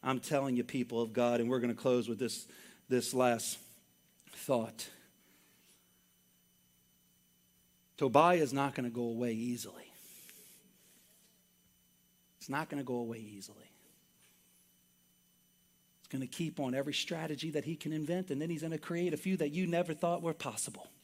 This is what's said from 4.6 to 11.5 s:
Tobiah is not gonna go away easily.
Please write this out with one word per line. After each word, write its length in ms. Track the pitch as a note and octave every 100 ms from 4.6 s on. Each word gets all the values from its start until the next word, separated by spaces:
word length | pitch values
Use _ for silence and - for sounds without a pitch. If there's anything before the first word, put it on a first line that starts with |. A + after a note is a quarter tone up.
| A2 - - - - _ _ _ _ _ _ - _ _ _ _ _ _ _ _ _ _ _ _ _ _ _ _ _ _ _ _ _ -
Tobiah 440 | C3+ B2 E3+ F3+
is 100 | D3
not 220 | C#3 C#3
gonna 160 | C3 B2
go 140 | A#2
away 300 | A#2 A#2 B2
easily. 600 | A2+ A#2+ A#2+ A#2 - - - - - - - - - - _ - - _ _ _ _ _